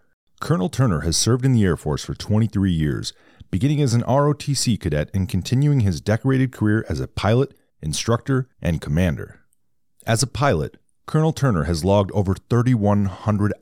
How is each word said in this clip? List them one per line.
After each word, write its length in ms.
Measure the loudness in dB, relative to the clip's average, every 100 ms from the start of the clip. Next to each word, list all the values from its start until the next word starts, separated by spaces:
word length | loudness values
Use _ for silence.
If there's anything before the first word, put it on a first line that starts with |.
| _ _ _ -10
Colonel 260 | -2 -2 -2
Turner 320 | 0 0 0
has 160 | -2 0
served 300 | 0 2 2
in 80 |
the 100 | 2
Air 140 | 2 0
Force 260 | -2 -6
for 100 | -6
twenty-three 600 | -10 -2 0 0 0 0
years, 400 | 0 0 -2 -8 -14 _ -20 -6
beginning 320 | -2 0 2
as 120 | 2
an 100 | 0
R 240 | 2 2 2
O 60 |
T 200 | 0 -4
C 220 | -2 0 0
cadet 340 | 0 -2 -2
and 160 | -2 -2
continuing 500 | -2 0 2 2 2
his 220 | 2 0
decorated 500 | -2 0 0 0 0
career 340 | 0 0 0 -2
as 100 | -6
a 80 | -6
pilot, 460 | -2 0 2 0 _ _ -10
instructor, 680 | -8 -4 -2 -2 0 -2 -2 -6
and 200 | -4 -4
commander. 580 | -2 0 0 -2 -10 -18 _ _ _ _ _ _ -2
As 160 | -2
a 60 | -2
pilot, 480 | 0 0 0 -2 -10 _ _ -4
Colonel 260 | 0 0
Turner 320 | 0 0 2
has 220 | 0 0 2
logged 260 | 2 2
over 240 | 0 0 -2
thirty-one 680 | 0 0 2 2 2 2 0
hundred 480 | -4 -2 0 0 0